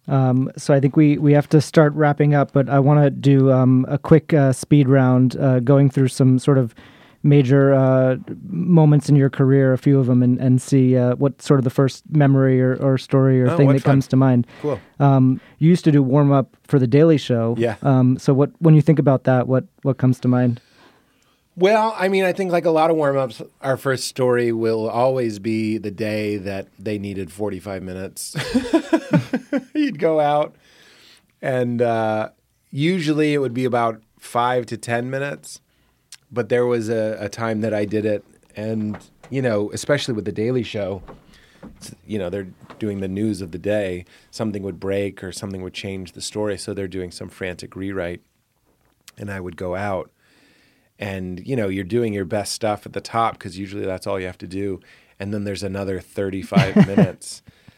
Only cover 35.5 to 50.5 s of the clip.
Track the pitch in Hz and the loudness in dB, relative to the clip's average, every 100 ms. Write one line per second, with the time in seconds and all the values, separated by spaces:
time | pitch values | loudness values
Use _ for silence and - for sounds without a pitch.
35.5 | - _ _ _ _ _ - _ 110 107 | -20 _ _ _ _ _ -20 _ -8 -2
36.5 | 120 123 120 110 113 110 110 104 - 113 | 0 0 -2 -2 -4 -4 -6 -10 -6 -6
37.5 | 110 110 104 104 107 107 104 - _ _ | -4 -4 -4 -2 -2 -2 -4 -8 _ _
38.5 | - 107 110 107 101 - _ - 135 127 | -12 -8 -6 -6 -8 -14 _ -10 -6 -2
39.5 | 104 104 107 - 143 - 110 95 101 110 | -2 -4 -6 -4 -4 -2 -6 -6 -6 -4
40.5 | 127 107 107 98 95 - - _ _ _ | -4 -6 -6 -8 -8 -12 -20 _ _ _
41.5 | _ - - - - - 104 90 98 92 | _ -20 -20 -20 -20 -12 -8 -6 -8 -12
42.5 | - - - 110 101 95 95 110 95 92 | -18 -20 -10 -8 -6 -8 -4 -4 -6 -10
43.5 | 85 101 107 95 90 90 _ _ - 113 | -10 -4 -4 -4 -8 -12 _ _ -10 -8
44.5 | 101 98 85 95 98 101 95 95 90 101 | -8 -10 -10 -6 -4 -6 -8 -14 -12 -12
45.5 | 95 92 - 101 95 90 - - 107 107 | -12 -12 -12 -12 -12 -14 -14 -12 -8 -6
46.5 | 95 - 98 95 92 90 - 98 - 95 | -6 -10 -10 -10 -10 -12 -14 -18 -12 -12
47.5 | 87 - - 98 95 87 90 _ _ _ | -10 -16 -12 -10 -8 -8 -10 _ _ _
48.5 | _ _ _ _ _ - - 101 98 92 | _ _ _ _ _ -20 -16 -14 -12 -12
49.5 | 82 90 90 104 92 - _ _ _ _ | -10 -8 -6 -6 -6 -10 _ _ _ _